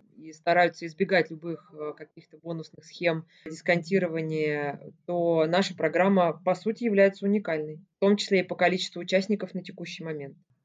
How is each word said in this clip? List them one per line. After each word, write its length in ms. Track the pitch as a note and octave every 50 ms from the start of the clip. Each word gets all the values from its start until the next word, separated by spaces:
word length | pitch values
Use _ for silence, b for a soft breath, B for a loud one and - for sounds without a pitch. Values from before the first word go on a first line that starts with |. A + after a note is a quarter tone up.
| _ _ _
и 160 | - D3+ D#3+ D#3
стараются 520 | - _ F3 E3+ F3 F3 E3+ E3 - F3
избегать 460 | E3 D#3 - F#3+ E3+ G3 F3+ D#3+ -
любых, 420 | E3+ D#3 E3 E3+ E3 D3+ - _ D#3+
э, 200 | D3+ D3+ D3+ D3
каких-то 420 | - D#3 - _ E3 D3+ _ - D#3 D#3+
бонусных 400 | E3 E3 E3 D#3+ - - - -
схем 400 | - - - F3 E3+ E3 D#3+ E3 b b b b
дисконтирования, 1400 | - D#3+ - - - F3 E3+ D#3+ E3 G3 F#3+ F3+ E3+ D#3+ D#3+ D#3+ D#3+ D#3+ D#3 D3+ D3+ D3 D3 D3 C#3+ C#3+ - - - - _ _
то 380 | - F3 F3 E3+ E3+ E3 E3 D#3
наша 280 | D#3+ E3+ F#3 G3 - F3
программа, 640 | - E3 D#3 D3+ E3+ F3+ G3 G3+ F#3 F3 E3 D#3 D#3 -
по 120 | F3+ F3+
сути, 280 | F3+ - G#3+ A3+ - A#3+
является 420 | A#3 G3+ G3 G3 G3 G3 - G3
уникальной, 520 | G3 G#3 G#3+ G3+ - D#3+ D#3 D3+ D3+ D#3 - - _ _
в 20 | _
том 160 | G3 G3 G#3
числе 240 | G3+ - - G3+ F#3
и 20 | F3
по 120 | F3+ F3+
количеству 460 | - F#3 F3 F3+ F#3 - - - F3
участников 520 | F3+ F3+ F#3+ F#3+ F#3+ G3 G#3 G3 F#3+ F#3 -
на 100 | F#3 F3+
текущий 400 | - F3+ - F3 E3+ - - E3
момент. 320 | E3 D#3 D3 C#3 C#3 - _ _ _ _ _ _